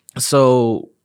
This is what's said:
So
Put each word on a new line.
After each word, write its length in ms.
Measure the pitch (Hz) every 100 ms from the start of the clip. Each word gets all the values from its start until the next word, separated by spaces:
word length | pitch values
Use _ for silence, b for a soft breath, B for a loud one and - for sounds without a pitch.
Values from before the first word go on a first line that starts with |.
| _ 131
So 680 | - 143 131 127 117 110 - _